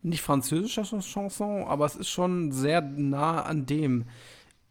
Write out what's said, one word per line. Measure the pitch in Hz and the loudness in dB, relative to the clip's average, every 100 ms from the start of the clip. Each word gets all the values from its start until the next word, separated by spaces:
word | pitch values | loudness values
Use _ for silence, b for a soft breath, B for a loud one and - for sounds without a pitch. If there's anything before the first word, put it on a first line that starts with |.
nicht | 165 160 | -4 -2
französischer | - 143 123 156 214 - | 2 2 2 0 0 -4
Ch-, | 208 214 | -4 -4
Chanson, | - 202 202 - 208 202 | -4 -6 -6 -4 -2 -2
aber | - 143 147 | -2 2 0
es | - | 0
ist | 190 | -4
schon | - 180 180 160 | 0 0 2 0
sehr | 131 135 170 | 0 2 2
nah | 143 143 143 139 156 165 | 0 0 0 2 2 0
an | - 156 131 | 0 -2 0
dem. | 151 147 123 120 B B B B B _ | 2 4 2 0 B B B B B _